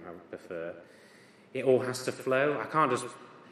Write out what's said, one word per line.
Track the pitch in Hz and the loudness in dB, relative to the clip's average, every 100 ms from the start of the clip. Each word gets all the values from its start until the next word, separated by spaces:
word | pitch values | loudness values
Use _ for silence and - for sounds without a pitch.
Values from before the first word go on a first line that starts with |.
| 87 | -12
I | |
would | 85 - | -16 -14
prefer, | 87 90 85 85 85 - - - - - - - | -16 -10 -8 -8 -10 -16 -20 -20 -20 -20 -20 -12
it | 131 | -2
all | 131 127 | 4 4
has | 123 127 | 2 -2
to | - | -4
flow. | - 131 131 147 139 | -4 0 2 2 0
I | 110 | 0
can't | 156 147 | 4 4
just, | 120 120 - - - - | 2 -2 -12 -18 -20 -20